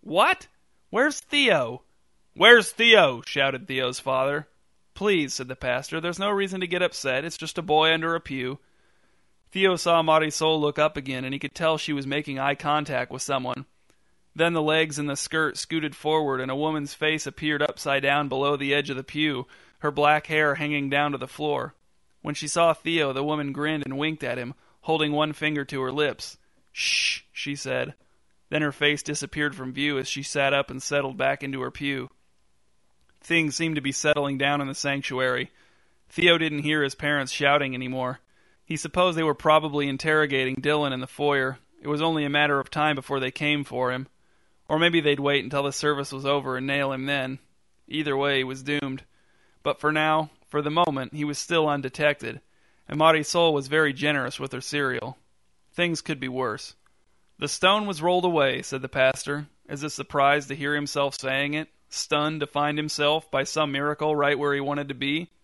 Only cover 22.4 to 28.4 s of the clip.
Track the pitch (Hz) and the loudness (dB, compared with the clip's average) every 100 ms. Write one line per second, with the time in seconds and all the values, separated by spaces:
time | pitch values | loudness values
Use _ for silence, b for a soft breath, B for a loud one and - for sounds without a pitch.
22.4 | 151 170 165 160 - 165 143 131 147 151 | -4 2 4 2 0 2 2 0 -2 -2
23.4 | 143 139 151 156 131 135 151 156 127 123 | -2 -4 -2 -2 -4 -4 -4 -4 -4 -6
24.4 | 120 - b b - 160 151 147 151 147 | -6 -12 b b -2 0 2 2 0 0
25.4 | 151 147 139 135 131 135 147 113 - - | -2 -2 -4 -4 -4 0 -2 -2 -12 -16
26.4 | _ _ _ - - - - - _ - | _ _ _ -6 -2 0 -2 -4 _ -10
27.4 | 147 139 131 127 131 - _ _ _ _ | -8 -8 -4 -4 -4 -10 _ _ _ _